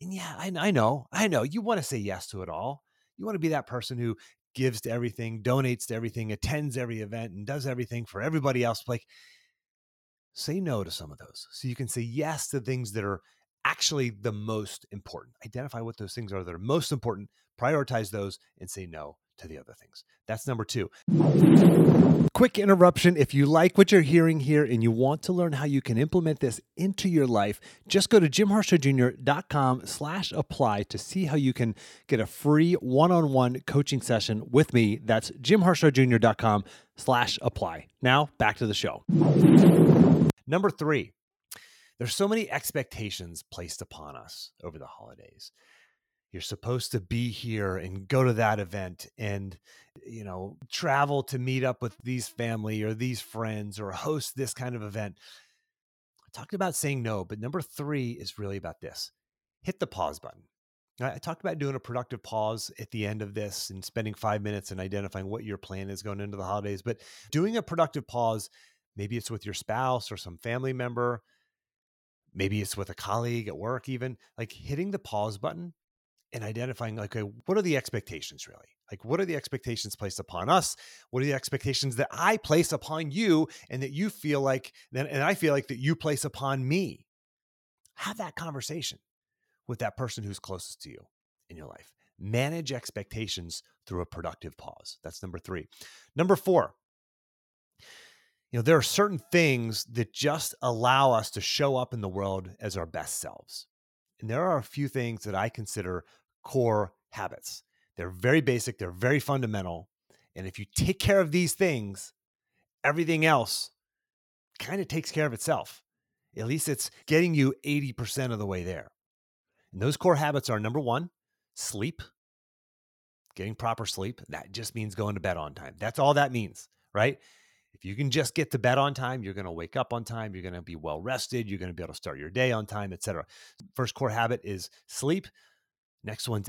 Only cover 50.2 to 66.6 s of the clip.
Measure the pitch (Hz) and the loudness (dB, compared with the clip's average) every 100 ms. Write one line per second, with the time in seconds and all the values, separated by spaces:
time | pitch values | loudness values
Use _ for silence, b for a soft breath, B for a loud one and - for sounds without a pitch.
50.2 | 101 92 98 - - - 139 139 143 143 | -12 -10 -12 -14 -12 -4 0 2 2 0
51.2 | - 131 127 131 127 120 120 - 120 127 | -2 -4 -2 0 -2 -2 -8 -8 -6 -6
52.2 | - - 117 113 107 107 107 110 127 117 | -6 -6 -4 -4 -4 -4 -4 -2 -4 -6
53.2 | - 110 113 107 104 98 101 92 151 151 | -8 -8 -6 -6 -8 -8 -10 -6 -4 -4
54.2 | - 131 127 - 123 120 104 107 104 - | -6 -6 -8 -6 -8 -8 -8 -8 -8 -10
55.2 | B B B B B _ _ _ _ _ | B B B B B _ _ _ _ _
56.2 | _ - - 190 185 - 147 135 113 104 | _ -18 -10 -4 -2 -2 -2 -2 -2 -4
57.2 | 87 107 117 170 - - 147 147 120 117 | -6 -8 -6 -6 -8 -8 -4 -4 -4 -6
58.2 | - - 98 98 82 - - - - _ | -12 -10 -8 -8 -10 -12 -14 -12 -14 _
59.2 | _ _ _ _ - - - - 78 73 | _ _ _ _ -10 -6 -6 -4 -4 -4
60.2 | - - _ _ _ _ _ - 127 - | -14 -20 _ _ _ _ _ -8 -8 -6
61.2 | 170 165 180 160 139 131 - 123 123 120 | -10 -8 -6 -4 -4 -6 -6 -8 -8 -12
62.2 | - 110 107 113 - - 110 110 104 107 | -8 -4 -2 -4 -10 -14 -10 -6 -4 -6
63.2 | 104 104 104 - - 95 - 113 107 101 | -8 -8 -8 -8 -10 -12 -10 -8 -8 -4
64.2 | 110 104 104 101 - 95 95 101 101 98 | -2 -2 -2 -6 -8 -8 -6 -6 -6 -8
65.2 | 95 113 110 98 - 95 98 95 107 101 | -8 -8 -8 -10 -10 -10 -10 -10 -10 -8
66.2 | 101 101 92 104 | -8 -8 -4 -4